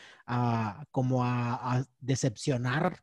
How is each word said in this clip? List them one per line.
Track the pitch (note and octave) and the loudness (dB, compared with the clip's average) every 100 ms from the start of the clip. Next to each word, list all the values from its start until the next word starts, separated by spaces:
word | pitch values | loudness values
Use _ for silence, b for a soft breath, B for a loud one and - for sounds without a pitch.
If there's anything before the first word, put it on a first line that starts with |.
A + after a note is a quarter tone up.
| b b - | b b -4
a, | A#2+ A#2+ A#2 A2 B2 D3+ | 0 2 2 -2 -6 -6
como | C#3 B2+ B2+ | -2 2 2
a, | B2 B2 A#2+ B2 B2 B2+ | 2 0 0 -2 0 0
a | C3 _ | -2 _
decepcionar, | B2+ C3 C#3 G#2 - B2 B2 C#3+ F3+ - | -2 0 0 0 -2 0 0 0 0 -2